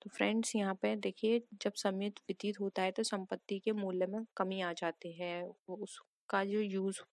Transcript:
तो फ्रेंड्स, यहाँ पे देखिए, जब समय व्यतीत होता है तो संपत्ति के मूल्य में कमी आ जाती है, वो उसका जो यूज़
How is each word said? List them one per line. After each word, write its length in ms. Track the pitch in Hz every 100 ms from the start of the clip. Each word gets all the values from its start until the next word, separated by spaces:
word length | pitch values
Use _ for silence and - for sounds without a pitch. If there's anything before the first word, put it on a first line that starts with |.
तो 80 | 202
फ्रेंड्स, 460 | - 202 220 220 220
यहाँ 200 | 196 190
पे 200 | 208 214
देखिए, 460 | 202 185 220 233 233 202
जब 120 | 214
समय 360 | - 202 190 202
व्यतीत 500 | 196 - 190 208 202
होता 220 | 196 190
है 100 | 190
तो 120 | 190
संपत्ति 560 | 220 202 190 - - 196
के 120 | 220
मूल्य 340 | 214 196 185 185
में 200 | 214 226 -
कमी 240 | 190 190
आ 120 | 180
जाती 380 | 165 170 160 175
है, 320 | 165 175 175
वो 320 | 180 - - 185
उसका 680 | 208 - - _ - 196 196
जो 160 | 208
यूज़ 380 | 208 190 190 196 -